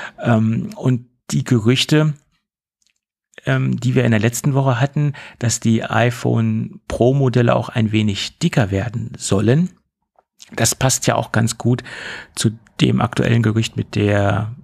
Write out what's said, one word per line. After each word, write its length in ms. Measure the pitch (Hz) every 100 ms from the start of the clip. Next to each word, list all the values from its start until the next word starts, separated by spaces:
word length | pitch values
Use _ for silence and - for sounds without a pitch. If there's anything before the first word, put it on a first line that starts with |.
| - -
Ähm, 520 | 120 110 110 117 - -
und 300 | 135 123 - _ -
die 120 | 143
Gerüchte, 680 | - 120 110 131 - 151 151 143 _ _ _ _ _ _ _ _ _ _ _ - -
ähm, 340 | 131 131 120
die 140 | 123
wir 100 | 127
in 60 | 120
der 100 | 110
letzten 320 | 113 - 147
Woche 260 | 135 135 117
hatten, 360 | 143 151 147 139 - -
dass 200 | 117 -
die 240 | 117 110
iPhone 1000 | - 110 120 120 123 117 113 110 117 - -
Pro-Modelle 680 | - 120 139 131 123 120 123
auch 140 | -
ein 220 | 120 110
wenig 480 | 110 107 95 - -
dicker 300 | 175 - 98
werden 420 | 98 101 110 113 -
sollen, 540 | - 101 107 147 185 - _ _ _ _ _ _ -
das 200 | - 117
passt 320 | - 131 - -
ja 80 |
auch 180 | 113 117
ganz 240 | - 113 -
gut 260 | 117 123 - - - - -
zu 160 | - 113 110 _ -
dem 180 | 127 123
aktuellen 420 | 120 - - 117
Gerücht 320 | 110 110 110
mit 200 | - -
der, 600 | 107 104 101 101 104 110 120